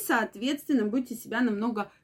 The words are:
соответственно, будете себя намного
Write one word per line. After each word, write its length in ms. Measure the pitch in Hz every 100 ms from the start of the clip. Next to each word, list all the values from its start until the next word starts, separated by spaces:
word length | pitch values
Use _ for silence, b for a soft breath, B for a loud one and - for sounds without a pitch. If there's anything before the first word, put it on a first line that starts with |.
| -
соответственно, 800 | 254 208 202 254 285 - 262 214
будете 300 | 247 247 -
себя 260 | - 226
намного 500 | 247 208 233 208 196 b